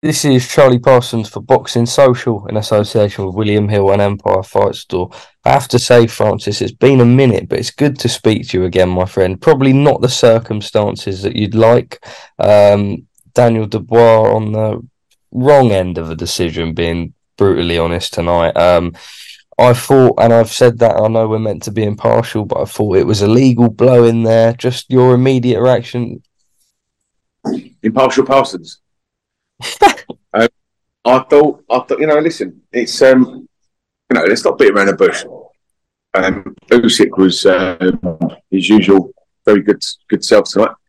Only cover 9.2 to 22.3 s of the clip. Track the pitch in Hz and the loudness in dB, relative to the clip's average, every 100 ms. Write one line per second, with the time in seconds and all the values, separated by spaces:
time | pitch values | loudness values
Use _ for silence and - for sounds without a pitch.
9.2 | 92 95 - 143 135 135 147 - 123 - | -2 0 0 2 2 2 2 0 -2 2
10.2 | 123 113 113 107 - 110 104 101 - 95 | 2 2 -2 -10 -4 -2 -2 -6 -10 -8
11.2 | 98 - 104 110 110 123 - - - - | -8 -4 -4 2 4 2 0 -18 -20 -20
12.2 | - _ - 104 101 101 101 92 - _ | -20 _ 2 4 6 4 -2 -8 -14 _
13.2 | _ - 120 113 107 110 110 117 117 110 | _ 0 2 0 -4 -8 -2 4 4 4
14.2 | 107 107 107 107 110 107 123 _ _ _ | 2 0 -4 -4 -4 -6 -12 _ _ _
15.2 | _ 123 127 143 127 98 90 87 82 80 | _ -4 4 4 4 0 -2 -6 -10 -10
16.2 | 85 - 87 80 82 80 85 85 82 _ | -10 -6 -6 -4 -8 -4 -4 -4 -8 _
17.2 | _ _ 101 87 85 85 82 85 - - | _ _ 0 0 -2 -2 -2 -4 -8 -6
18.2 | 85 87 82 - 87 87 87 80 - - | -2 0 0 2 2 2 0 -10 -20 -20
19.2 | - - _ - 123 123 - 139 127 - | -20 -20 _ 0 2 2 2 4 4 4
20.2 | 117 117 113 - 127 117 117 104 107 113 | 2 2 2 2 0 2 0 2 -2 -2
21.2 | 110 110 110 92 - 107 104 104 113 113 | -2 -4 -6 -8 -8 -6 -6 -4 0 0
22.2 | 113 | -2